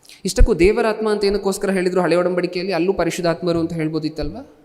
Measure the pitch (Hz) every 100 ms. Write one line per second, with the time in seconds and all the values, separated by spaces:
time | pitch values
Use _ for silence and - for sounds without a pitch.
0 | - - 190 - - 170 180 220 226 214
1 | 220 208 202 202 196 190 196 190 180 180
2 | 170 175 180 180 175 180 185 170 180 190
3 | 170 165 170 165 180 165 165 165 156 156
4 | 151 151 147 208 277 -